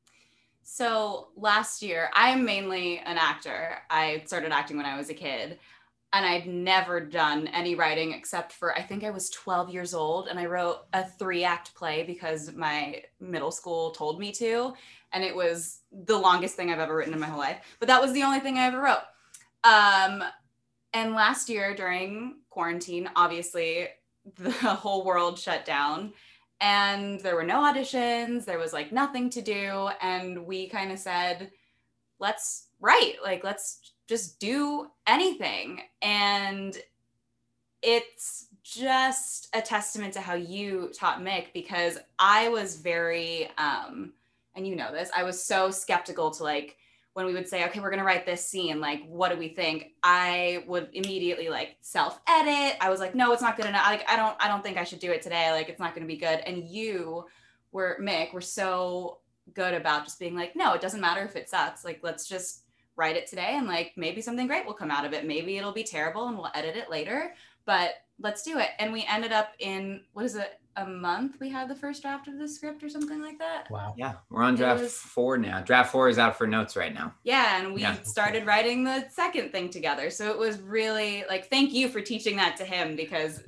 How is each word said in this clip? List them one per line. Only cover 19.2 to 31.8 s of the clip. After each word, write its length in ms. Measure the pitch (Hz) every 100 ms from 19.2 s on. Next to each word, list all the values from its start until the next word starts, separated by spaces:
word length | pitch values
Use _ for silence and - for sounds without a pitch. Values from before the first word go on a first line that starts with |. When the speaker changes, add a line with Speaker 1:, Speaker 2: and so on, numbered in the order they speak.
| _ - - _
Speaker 1:
Um, 580 | 226 214 202 196 190 196 185 - _ _ _ _ _
and 220 | 226 226
last 340 | 220 214 269 -
year 260 | 214 196
during 640 | 196 185 180 190 214 247 302 _
quarantine, 600 | - 170 170 175 175 185 175
obviously, 720 | 170 170 170 175 165 165 175 - _
<laughs> 240 | _ 196 -
the 140 | 185
whole 520 | 240 240 196 208 196
world 340 | 185 175 175 175
shut 260 | - 160
down, 480 | - 143 143 156 208 - - _ _ _
and 600 | 208 202 202 202 202 196
there 160 | 185 170
were 80 |
no 160 | 165 240
auditions, 840 | 294 269 262 254 240 233 233 240
there 140 | 208 170
was, 140 | 160
like, 180 | 160 151
nothing 380 | 226 277 254 247
to 120 | 240
do, 460 | 208 202 196 196 196 -
and 440 | 185 185 185 180 170
we 220 | 190 190
kinda 280 | 208 190 190
said, 540 | 190 180 180 175 190 - _ _